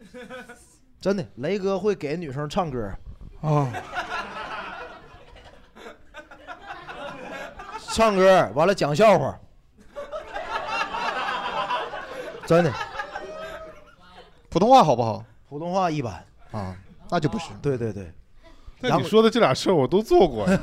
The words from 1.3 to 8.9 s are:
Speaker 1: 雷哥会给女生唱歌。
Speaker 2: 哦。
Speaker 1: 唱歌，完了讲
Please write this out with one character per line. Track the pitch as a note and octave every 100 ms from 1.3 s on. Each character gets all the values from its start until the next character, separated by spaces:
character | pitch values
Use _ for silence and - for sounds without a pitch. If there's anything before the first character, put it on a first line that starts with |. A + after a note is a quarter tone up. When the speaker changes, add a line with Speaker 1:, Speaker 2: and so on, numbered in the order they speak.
| -
Speaker 1:
雷 | C#3 G3+
哥 | F#3+ G3
会 | G#3+ G3
给 | C#3+ D#3+
女 | E3
生 | B2+ D3+
唱 | F#3 F3
歌。 | B2+ G#2 F#2 - - - -
Speaker 2:
哦。 | D3+ D3 C#3 A2+ - - - F4 - - - - - - - - - - - - - - - - A3+ - - - D4+ C#4+ D#4 E4+ - F4+ - - C#4+ - - - - - - A4 -
Speaker 1:
唱 | - A3 G3
歌， | F#3+ F#3 A#2+
完 | A2+ E3+
了 | G3+
讲 | C#3+